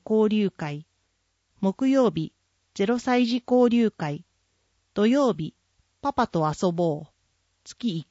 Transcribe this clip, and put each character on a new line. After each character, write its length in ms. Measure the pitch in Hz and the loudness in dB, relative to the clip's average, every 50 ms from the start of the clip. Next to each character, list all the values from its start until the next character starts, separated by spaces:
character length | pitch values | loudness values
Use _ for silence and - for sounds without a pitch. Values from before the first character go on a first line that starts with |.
| _ | _
交 240 | - 220 220 214 214 | -2 2 2 2 2
流 220 | 220 214 208 185 | 2 0 0 -2
会。 340 | - - 165 147 147 147 156 _ _ _ _ _ _ _ _ _ _ _ _ _ _ _ | -4 -6 -10 -10 -10 -12 -14 _ _ _ _ _ _ _ _ _ _ _ _ _ _ _
木 300 | - 190 190 - 262 262 | -4 -4 -2 0 0 2
曜 220 | 269 269 254 208 | 2 4 2 2
日、 200 | 156 160 156 - - _ _ _ _ _ _ _ _ | 2 -2 -4 -8 -10 _ _ _ _ _ _ _ _
ゼ 100 | - 196 | -4 -2
ロ 140 | 196 240 247 | -2 -2 -2
歳 260 | - 262 247 247 247 | -2 0 2 2 2
児 180 | 226 240 247 - | 2 0 -4 -2
交 240 | - 247 247 247 240 | 0 2 4 4 4
流 220 | 233 233 233 208 | 4 2 2 0
会。 320 | - - 170 147 147 170 - _ _ _ _ _ _ _ _ _ _ _ _ _ _ | -2 -4 -6 -8 -8 -8 -12 _ _ _ _ _ _ _ _ _ _ _ _ _ _
土 140 | 196 208 226 | 0 2 2
曜 260 | 254 285 277 247 156 | 2 2 2 2 0
日、 220 | 151 156 151 - _ _ _ _ _ _ _ _ _ | -2 -6 -10 -12 _ _ _ _ _ _ _ _ _
パ 120 | - 285 277 | -8 -4 -2
パ 140 | - 233 - | -2 -2 -2
と 220 | - 170 156 151 | 0 0 0 -2
遊 220 | 156 - - 185 | 0 0 -2 -2
ぼ 340 | 170 170 175 165 147 151 160 | 0 0 0 -2 -2 -4 -8
う。 60 | - _ _ _ _ _ _ _ _ _ _ _ | -14 _ _ _ _ _ _ _ _ _ _ _
月 340 | - - - - 233 165 165 | -20 -14 -8 -6 -6 -4 -6
一 100 | - - | -8 -12